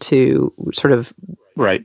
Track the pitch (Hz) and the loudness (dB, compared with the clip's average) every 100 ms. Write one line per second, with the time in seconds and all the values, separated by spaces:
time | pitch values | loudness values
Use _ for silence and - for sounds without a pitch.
0 | - 131 127 135 139 - - - 143 123 | 0 2 4 2 0 -4 -10 -2 0 0
1 | 123 - - - _ - 110 95 | -2 -14 -20 -20 _ -4 -2 -2